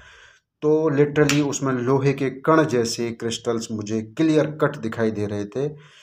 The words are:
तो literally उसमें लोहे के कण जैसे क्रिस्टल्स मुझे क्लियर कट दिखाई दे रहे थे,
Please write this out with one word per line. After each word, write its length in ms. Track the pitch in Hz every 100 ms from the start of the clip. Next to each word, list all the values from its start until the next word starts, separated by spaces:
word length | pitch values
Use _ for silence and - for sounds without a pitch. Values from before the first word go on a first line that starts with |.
| - - - _ _ _
तो 280 | 151 156 156
literally 560 | 139 147 147 147 147 143
उसमें 260 | 123 139
लोहे 400 | 127 120 135 139
के 180 | 135 135
कण 340 | 127 - 160
जैसे 460 | 151 123 113 - 117
क्रिस्टल्स 580 | 113 117 110 120 113 113
मुझे 300 | 110 101 110
क्लियर 440 | 107 - 160 156 135
कट 300 | - 143 -
दिखाई 340 | 113 110 113
दे 160 | 104 104
रहे 180 | 104
थे, 240 | 101 127 147 147 - -